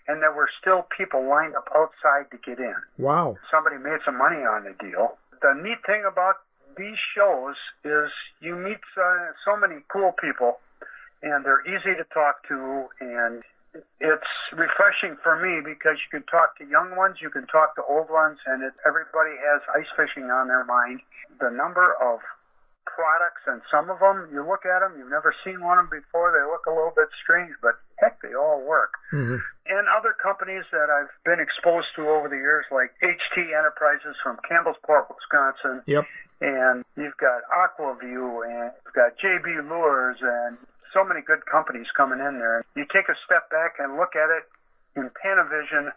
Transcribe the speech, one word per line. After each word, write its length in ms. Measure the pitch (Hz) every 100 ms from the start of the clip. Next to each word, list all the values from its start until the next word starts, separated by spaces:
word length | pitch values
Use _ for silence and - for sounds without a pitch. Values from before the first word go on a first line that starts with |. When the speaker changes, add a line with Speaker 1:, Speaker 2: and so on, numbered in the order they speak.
| -
Speaker 1:
and 80 | 156
there 140 | 156
were 160 | 147 139 -
still 260 | 190 185 - -
people 260 | 190 135 131
lined 260 | 147 156 -
up 140 | - 151
outside 500 | 160 - 151 143 143
to 40 | 127
get 160 | - 123
in. 160 | 123 - - -
Speaker 2:
Wow. 400 | 135 156 156 98 -
Speaker 1:
Somebody 240 | 156 151 139
made 240 | 143 156
some 140 | - 127
money 240 | 151 160
on 220 | 120 107 98
the 80 | 95
deal. 340 | 98 90 117 - _ _
The 120 | 143 139
neat 180 | 190 233 -
thing 180 | 208 202
about 320 | 190 190 190 _ _ _ 180
these 220 | 202 214 - -
shows 400 | 202 139 135 135 - - 151
is 240 | 151 147 - - _
you 140 | 160 175
meet, 240 | 185 214 - -
uh, 320 | 180 180 170 - 202
so 100 | 208
many 300 | 196 151 -
cool 200 | 196 185 -
people, 400 | 156 - 120 117 _ _ - - - _
and 240 | 151 143 139
they're 160 | 135 135
easy 240 | 190 196 180
to 100 | 165
talk 280 | 160 147 - -
to, 400 | 139 131 139 127 -
and 440 | 127 120 117 120 - _ _ 160 - _
it's 340 | 156 156 - - -
refreshing 640 | 156 165 - 120 - 185 143
for 100 | 165 160
me 160 | 180 165 147
because 320 | 151 160 151
you 120 | -
can 100 | 151 -
talk 280 | 170 160 -
to 80 | 143
young 300 | 151 180 185
ones, 220 | 190 185
you 80 | 156
can 180 | 143 127
talk 260 | 156 151 -
to 60 | -
old 200 | 147 156
ones, 280 | 160 156 147 135
and 160 | 131
it, 120 | 135 - 151
everybody 480 | 151 156 160 156
has 280 | 135 147 147 -
ice 160 | 156 156 -
fishing 320 | 147 143 127
on 180 | 127 127
their 160 | 127 123
mind. 340 | 123 120 127 - - - _
The 100 | 127
number 460 | 120 160 180 180 -
of 220 | 123 113 - - _ _ _ _ -
products, 560 | - 160 165 175 - -
and 140 | 120 -
some 180 | 147 170
of 80 | 180
them, 320 | 196 196 160
you 140 | 143 156
look 200 | 196 185
at 160 | 185 190
them, 80 | 156
you've 100 | 127
never 240 | 147 - -
seen 140 | 190 185
one 160 | 175 175
of 80 | 170
them 120 | 156
before, 280 | - 170 175
they 160 | 165 147
look 200 | 160 165
a 40 | 160
little 180 | 165
bit 160 | 160 151 -
strange, 260 | - - - 143
but 120 | 117 - - -
heck, 240 | 226 -
they 140 | - 123
all 240 | 151 147
work. 320 | 135 156 110 - -
Speaker 2:
Mm-hmm. 280 | 147 120 127 - - -
Speaker 1:
And 180 | 196 202
other 240 | 208 226 -
companies 440 | 196 196 185 190 170
that 220 | 165 151
I've 160 | 147 143 - 165
been 140 | 170
exposed 460 | 151 - 175 170 160 -
to 120 | 151
over 160 | 156 143
the 80 | 135
years, 280 | 139 151 139
like 240 | 131 127 -
H 200 | 180 175 -
T 80 | 185 170 156
Enterprises 560 | 156 - 151 143 151 143
from 160 | 135 117 -
Campbellsport, 640 | 170 165 - - 151 -
Wisconsin. 720 | - - 147 135 - 135 127 -
Speaker 2:
Yep. 180 | 147 - - - _
Speaker 1:
And 420 | 147 135 127 123 - -
you've 200 | 147 -
got 240 | 139 123 -
Aquaview, 920 | 139 147 - 143 120 127 127 127 117 117
and 240 | 120 117 - -
you've 80 |
got 240 | - 120 -
J 220 | 190 180
B 120 | 170 160 147
Lures, 520 | 165 160 135 127 123
and 360 | 127 120 120 120 - _ -
so 100 | 190
many 180 | 196 165 -
good 180 | 156 -
companies 380 | 151 - 123 117 -
coming 220 | 135 127
in 180 | 143 131
there. 260 | 117 117 - 143
You 100 | 139
take 140 | 196 190
a 60 | - -
step 240 | 170 -
back 260 | 156 165 -
and 160 | 139 143
look 160 | 180 156
at 140 | 160
it 140 | 160 - _ _ _ _ -
in 140 | 127 -
Panavision 720 | 196 190 151 151 147 151 143